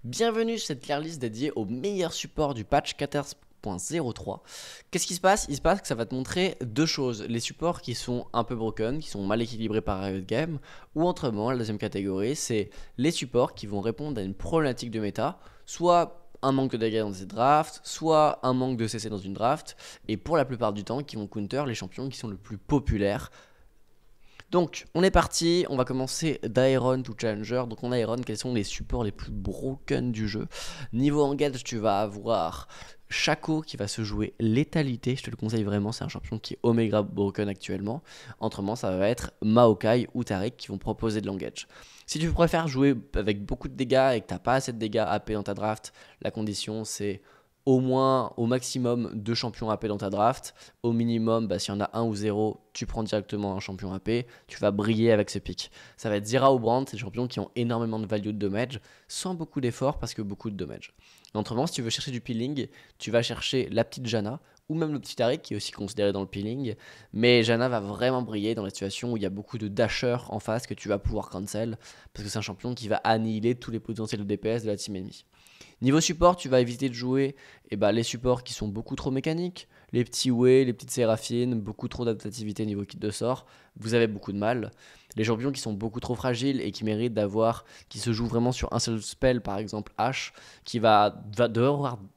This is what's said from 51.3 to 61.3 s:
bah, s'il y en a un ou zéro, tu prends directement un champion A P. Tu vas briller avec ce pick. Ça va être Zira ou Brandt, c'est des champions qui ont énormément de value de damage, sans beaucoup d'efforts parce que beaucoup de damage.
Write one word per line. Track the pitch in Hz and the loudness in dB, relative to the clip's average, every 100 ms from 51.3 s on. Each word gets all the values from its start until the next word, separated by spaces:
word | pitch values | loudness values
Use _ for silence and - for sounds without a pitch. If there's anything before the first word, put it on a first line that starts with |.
| 113 110 | 2 2
bah, | 90 | -2
s'il | - | -2
y | 98 | -2
en | |
a | 101 | -2
un | - | 0
ou | 117 | 0
zéro, | 101 107 104 107 - _ | 0 0 0 0 -2 _
tu | - 113 | -8 -6
prends | 117 | -4
directement | 110 107 98 104 101 95 | -2 -2 -2 -4 -2 -4
un | |
champion | - 95 95 | -6 -8 -8
A | 95 | -6
P. | - 117 120 - - | -2 -2 -2 -16 -20
Tu | - | 0
vas | 104 | 2
briller | 101 104 110 117 | 2 2 4 6
avec | 107 101 | 6 4
ce | 101 | -4
pick. | - 87 - - - - | -6 -8 -10 -14 -20 -8
Ça | 113 | -2
va | |
être | 104 104 | -2 0
Zira | 127 135 | 4 6
ou | 131 | 6
Brandt, | 113 123 135 | 4 0 0
c'est | 104 | -8
des | |
champions | 101 117 123 | -8 -4 -4
qui | 110 | -4
ont | 98 123 | -6 -2
énormément | 120 117 113 110 | 0 0 -2 -4
de | 104 | -2
value | 107 101 | -2 -2
de | |
damage, | 107 101 98 127 131 - - _ | -2 -2 0 -2 -6 -14 -20 _
sans | - 185 | -8 -6
beaucoup | 180 156 - | -6 -6 -2
d'efforts | 127 - 135 147 | -2 0 -2 -2
parce | 113 | -8
que | - | -6
beaucoup | 101 98 113 | -6 -6 -8
de | |
damage. | 98 80 50 - _ _ - - | -6 -8 -8 -16 _ _ -20 -8